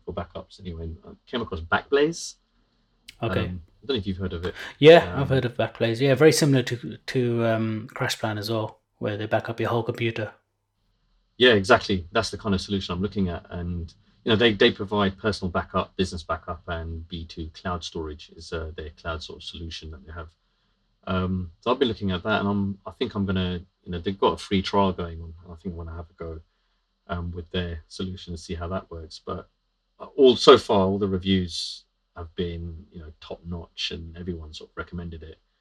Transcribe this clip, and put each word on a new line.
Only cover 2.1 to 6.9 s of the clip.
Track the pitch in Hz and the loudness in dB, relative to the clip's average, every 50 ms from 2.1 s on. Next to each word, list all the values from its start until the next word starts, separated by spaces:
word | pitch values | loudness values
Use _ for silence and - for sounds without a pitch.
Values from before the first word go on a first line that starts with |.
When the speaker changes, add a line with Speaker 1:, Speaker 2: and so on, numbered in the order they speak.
| 165 - - - - _ _ _ _ _ _ _ _ _ _ _ _ _ _ - - _ | 0 -6 -10 -14 -16 _ _ _ _ _ _ _ _ _ _ _ _ _ _ -20 -12 _
Speaker 2:
Okay. | 117 110 92 117 - | -6 -2 0 0 -2
Speaker 1:
Um, | 87 90 90 - _ _ _ | -2 -6 -10 -12 _ _ _
I | - | -6
don't | 117 135 | -4 -4
know | 113 | -2
if | 92 | -2
you've | 101 90 87 | -4 -4 -4
heard | 95 87 | -6 -6
of | 92 82 87 | -6 -6 -6
it. | 87 - - - - - - | -6 -8 -8 -14 -16 -2 8
Speaker 2:
Yeah, | 143 151 170 165 - - - | 12 12 12 12 10 4 -2
I've | 135 | -2
Speaker 1:
Um, | 139 135 | 0 2
Speaker 2:
heard | 135 131 123 | 2 0 0
of | 117 - | 0 0
Backblaze. | - 113 - - - 117 113 113 117 | -2 -2 -2 0 -2 0 0 2 2
Yeah, | 135 139 131 | 4 4 6
very | 120 151 160 | 8 8 8
similar | 139 - 165 143 135 127 123 | 8 8 4 4 4 4 2
to, | - 120 120 - - | 0 -4 -6 -8 -10